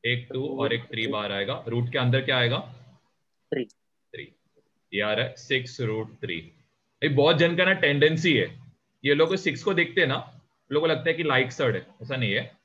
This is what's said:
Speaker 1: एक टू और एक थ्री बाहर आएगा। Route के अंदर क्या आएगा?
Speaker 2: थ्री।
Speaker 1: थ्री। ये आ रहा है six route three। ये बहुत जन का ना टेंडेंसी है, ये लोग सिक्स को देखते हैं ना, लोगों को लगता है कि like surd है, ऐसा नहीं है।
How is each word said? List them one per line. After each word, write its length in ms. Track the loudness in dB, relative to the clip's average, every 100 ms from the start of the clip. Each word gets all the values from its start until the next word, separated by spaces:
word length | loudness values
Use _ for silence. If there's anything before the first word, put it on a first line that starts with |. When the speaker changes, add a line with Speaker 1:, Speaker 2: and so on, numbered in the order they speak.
Speaker 1:
एक 240 | -2 -4 -4
टू 260 | -6 -6 -2
और 120 | -2
एक 120 | -2
थ्री 220 | -4 -6 -4
बाहर 260 | -4 -4
आएगा। 320 | -4 -4 -6 -4
Route 240 | -2 -2
के 60 | 0
अंदर 220 | 2 2
क्या 180 | 2 2
आएगा? 200 | 2 0 -6 -18 -20 _ _ _ _ _ _
Speaker 2:
थ्री। 120 | -6
Speaker 1:
थ्री। 680 | -6 _ _ _ _ -18 -18 _ _ _ _ _ _
ये 60 | -4
आ 120 | -2
रहा 140 | 0 -2
है 80 | -6
six 440 | -4 -4 -4 -6
route 400 | -4 -4 -6 -10
three। 160 | -10 -10 -10 _ _ _ _ _
ये 60 | -2
बहुत 280 | 4 4 6
जन 200 | 4 4
का 80 |
ना 80 | 2
टेंडेंसी 640 | 2 2 4 4 4 2 2
है, 240 | 0 -6 -20 _ _ _
ये 100 | 0
लोग 220 | 4 4 2
सिक्स 260 | -2 -2
को 120 | -2
देखते 260 | 0 0 2
हैं 80 | 0
ना, 320 | 0 -6 -20 _ _ _
लोगों 160 | 0 2
को 40 |
लगता 180 | 0 0
है 40 |
कि 100 | -2
like 240 | 2 2 0
surd 260 | 0 0
है, 120 | 0 -6 _
ऐसा 140 | -10 -4
नहीं 160 | -2
है। 240 | -2 -4 -16